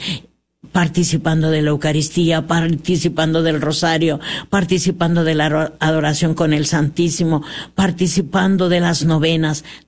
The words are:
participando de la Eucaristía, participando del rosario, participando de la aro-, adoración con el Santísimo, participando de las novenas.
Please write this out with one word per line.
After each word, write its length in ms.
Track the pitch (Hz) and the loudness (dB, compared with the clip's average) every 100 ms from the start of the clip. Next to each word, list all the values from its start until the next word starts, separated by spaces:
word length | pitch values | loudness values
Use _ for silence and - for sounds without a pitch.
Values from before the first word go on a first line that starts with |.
| - 139 - _ _ _ - | -6 -10 -14 _ _ _ -4
participando 760 | 180 165 175 170 160 160 160 156 | -2 0 0 0 0 0 0 2
de 100 | 156 | 2
la 80 | 151 | 0
Eucaristía, 760 | 147 156 151 151 175 165 160 160 | 0 0 0 0 0 0 0 0
participando 960 | 170 165 151 - 170 165 160 160 160 | 0 0 -2 0 0 0 0 0 2
del 180 | 160 151 | 0 0
rosario, 580 | 151 156 165 160 165 147 - - - | -2 0 0 2 0 -2 -6 -10 -2
participando 760 | 202 175 185 180 - 165 170 | -2 0 0 0 0 2 2
de 120 | 160 151 | 2 2
la 100 | 151 | 0
aro-, 240 | 156 156 - | 0 -2 -2
adoración 540 | 160 160 151 147 165 | 0 2 0 0 0
con 200 | 160 160 | 0 0
el 120 | 151 151 | 0 0
Santísimo, 760 | 160 147 165 170 - 160 151 - - - - | 0 0 0 0 0 0 -2 -4 -14 -8 0
participando 920 | 190 170 180 185 143 196 190 190 180 | 0 0 0 0 0 0 2 2 2
de 140 | 175 | 2
las 240 | 170 156 160 | 0 0 2
novenas. 580 | 156 160 165 156 147 - - | 2 2 0 0 -4 -8 -16